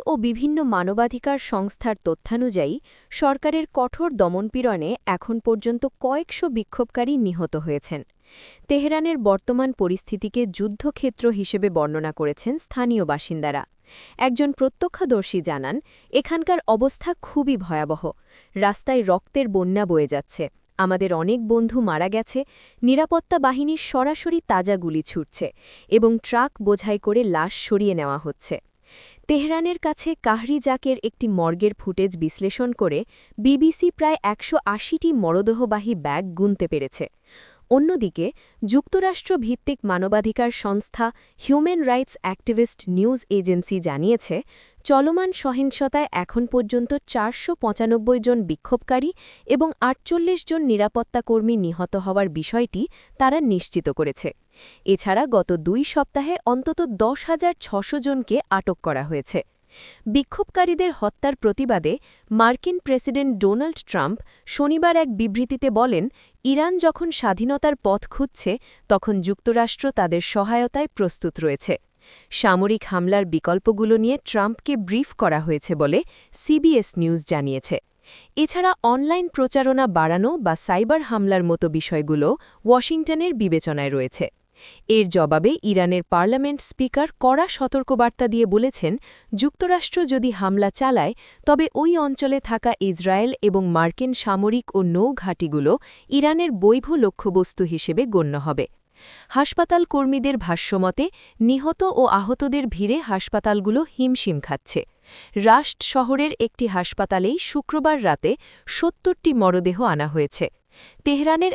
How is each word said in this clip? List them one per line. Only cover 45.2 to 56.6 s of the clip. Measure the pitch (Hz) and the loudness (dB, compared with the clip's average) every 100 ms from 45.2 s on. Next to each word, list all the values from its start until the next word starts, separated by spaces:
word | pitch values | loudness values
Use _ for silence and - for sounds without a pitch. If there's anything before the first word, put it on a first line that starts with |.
| 370 | -2
সহিংসতায় | 359 277 254 277 - 269 294 - | -2 -4 -2 -2 -2 -2 -2 -2
এখন | 180 180 233 240 | -4 -4 -4 0
পর্যন্ত | 247 208 240 240 285 - | 0 0 -2 -2 -4 -4
চারশো | 240 214 - - 339 | -2 -2 -4 -6 -4
পঁচানব্বই | 226 208 226 226 220 247 | -2 0 2 2 2 2
জন | 240 240 | 2 0
বিক্ষোভকারী | 175 156 - 247 - 254 302 - - - - | 0 -6 -2 -4 0 -2 -2 -6 -14 -10 0
এবং | 269 320 - | 2 2 0
আটচল্লিশ | 247 262 - 339 339 359 - | -2 -2 -2 -2 0 -2 -2
জন | 320 | -2
নিরাপত্তা | 277 208 208 240 233 240 | 2 2 0 -2 -4 -4
কর্মী | - 226 220 226 | 0 0 2 0
নিহত | 170 165 175 196 | -2 -4 -4 -4
হওয়ার | 185 190 196 | -2 0 0
বিষয়টি | 156 156 233 240 185 294 - - - | -2 -4 -2 -2 -4 -6 -8 -12 0
তারা | 262 302 | 2 2
নিশ্চিত | 269 180 - 175 156 | 2 0 -2 -4 -2
করেছে। | 135 151 - - - _ _ - - - | -2 -2 -4 -6 -8 _ _ -20 -8 0
এছাড়া | 190 202 196 285 | 0 2 0 2
গত | 220 175 | 2 2
দুই | 170 165 226 | 0 0 0
সপ্তাহে | 294 302 277 285 285 359 240 | 0 -2 -2 -2 -2 -2 -2
অন্তত | 254 | -2